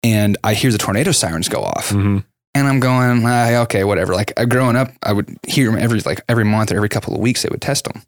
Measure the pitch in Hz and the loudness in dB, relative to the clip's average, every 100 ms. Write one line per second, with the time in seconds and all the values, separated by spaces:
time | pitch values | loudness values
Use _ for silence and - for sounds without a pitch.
0 | 120 110 104 101 110 107 131 104 - 98 | 2 2 2 0 -2 0 0 0 0 0
1 | 170 143 95 80 - - 50 50 - 101 | 0 0 -2 -4 -4 -4 -4 -6 -4 0
2 | 101 98 - _ _ 139 139 135 127 127 | 0 0 -4 _ _ 0 2 2 2 4
3 | 123 120 113 120 117 120 117 104 98 101 | 2 2 2 2 2 2 2 0 0 0
4 | 92 92 107 - 120 127 131 117 131 - | 0 -2 -2 -2 0 2 2 2 0 -4
5 | - 104 104 - - - 120 110 113 113 | -2 -2 -4 -10 -4 0 2 2 0 0
6 | - 85 - 117 107 107 107 92 104 - | -2 -6 -2 0 2 2 0 0 -2 -2
7 | - - 113 117 - - - 139 - - | -4 -2 -2 -2 -4 -4 -4 -4 -4 -10